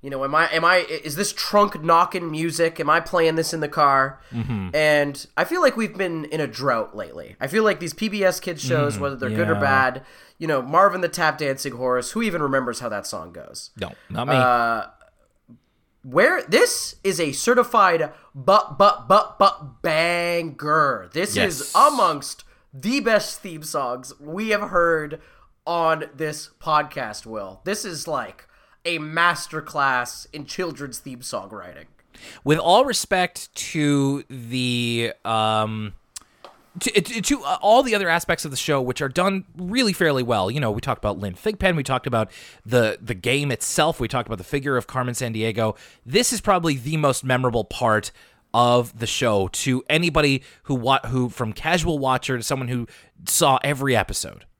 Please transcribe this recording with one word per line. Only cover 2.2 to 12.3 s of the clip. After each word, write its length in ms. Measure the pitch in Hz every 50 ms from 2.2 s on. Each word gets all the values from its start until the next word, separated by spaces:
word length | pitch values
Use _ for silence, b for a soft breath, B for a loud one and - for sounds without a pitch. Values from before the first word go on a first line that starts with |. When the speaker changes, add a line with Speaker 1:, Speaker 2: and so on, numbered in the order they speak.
| 175 165
Speaker 1:
music? 480 | 156 156 160 170 156 160 165 165 165
Am 120 | - 156 147
I 100 | 156 165
playing 360 | 160 - - 175 165 160 160
this 180 | 165 160 160 -
in 80 | 160
the 80 | 151 147
car? 500 | - 170 147 143 139 135 135 139 139 B B B B
Speaker 2:
Mm-hmm. 420 | 120 110 - 120 104 95 90 -
Speaker 1:
And 500 | 151 151 151 151 147 143 143 139 - - - _
I 80 | - 175
feel 160 | - 320 370
like 160 | 339 269 -
we've 200 | 220 226 202 -
been 280 | 190 196 175 165 160 151
in 160 | - 151 156
a 60 | 151
drought 460 | 127 110 123 131 139 120 113 104 - -
lately. 440 | 104 98 78 62 82 76 - - _
I 80 | -
feel 160 | 135 156 220 220
like 160 | 214 190 143
these 140 | 170 165 -
P 160 | - 214 220
B 120 | 196 208
S 200 | 196 185 175 -
Kids 200 | - 185 170 151
shows, 360 | - 131 170 151 143 143 107
Speaker 2:
Mm, 20 | 101
Speaker 1:
whether 160 | - 139 135
they're 140 | 123 - 127
good 180 | 107 107 107
or 60 | 107 -
Speaker 2:
yeah. 80 | 104
Speaker 1:
bad, 440 | 139 139 135 135 131 127 123 131 B B B B B B B
you 80 | B 165
know, 160 | 160 151 135
Marvin 380 | 123 135 156 175 196 202 180 185
the 80 | 175
Tap 300 | 170 - - 170 156 147
Dancing 400 | 151 151 139 135 135 - 143 120
Horse, 340 | 117 127 127 123 127 123 -
who 100 | - 214
even 200 | 233 214